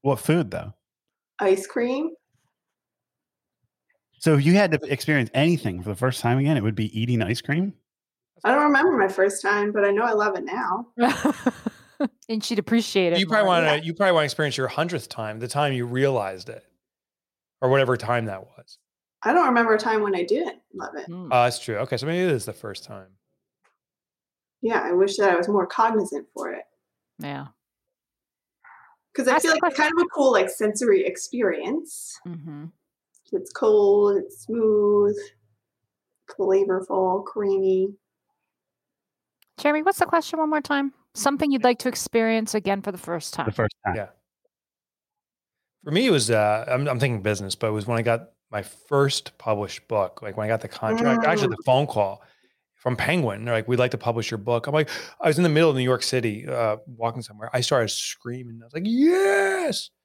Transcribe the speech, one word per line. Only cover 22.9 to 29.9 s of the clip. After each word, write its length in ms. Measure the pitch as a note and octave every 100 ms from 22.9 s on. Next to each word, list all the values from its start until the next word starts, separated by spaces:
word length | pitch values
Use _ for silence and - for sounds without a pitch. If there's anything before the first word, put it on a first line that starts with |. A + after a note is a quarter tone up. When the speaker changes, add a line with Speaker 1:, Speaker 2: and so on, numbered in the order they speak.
| G2+ F#2 F#2+ _ _ _ _ _ _ _ _ _ _ _ _ _ _
Speaker 2:
Yeah, 200 | A3 A3+
I 120 | -
wish 240 | F3+ G3 G3
that 140 | G3+
I 20 | F3
was 120 | F3
more 180 | G3+ F3
cognizant 640 | - A3+ A3 F#3+ C#3+ -
for 200 | - F2+
it. 100 | - - _ _ _ _ -
Speaker 3:
Yeah. 300 | C#3+ C#3 C#3 _ _ _ _ _ _ _ _ _ _ _ - - _ _ _
Speaker 2:
'Cause 120 | - B3+
I 60 |
Speaker 3:
Ask 80 | D4
Speaker 2:
feel 80 | E4
Speaker 3:
the 40 | D#4+
Speaker 2:
like 140 | F4
it's 40 | C#4
Speaker 3:
question. 160 | D4+